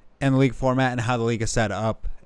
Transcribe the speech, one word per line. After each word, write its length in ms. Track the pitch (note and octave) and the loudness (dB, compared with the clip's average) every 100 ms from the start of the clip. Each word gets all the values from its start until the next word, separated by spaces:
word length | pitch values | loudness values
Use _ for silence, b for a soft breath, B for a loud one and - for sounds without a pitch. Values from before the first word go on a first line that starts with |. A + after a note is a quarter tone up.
| - - | -20 -4
and 160 | C3+ C3 | 0 4
league 160 | C3+ | 2
format 360 | A2+ C3 B2+ B2+ | 2 0 2 0
and 80 | B2 | 0
how 140 | A2+ B2 | -2 0
the 60 | |
league 160 | A#2 A2+ | 0 0
is 80 | A2 | -2
set 180 | - G#2+ | 0 0
up 340 | F#2+ A2 G#2+ - - | 0 -4 -4 -6 -6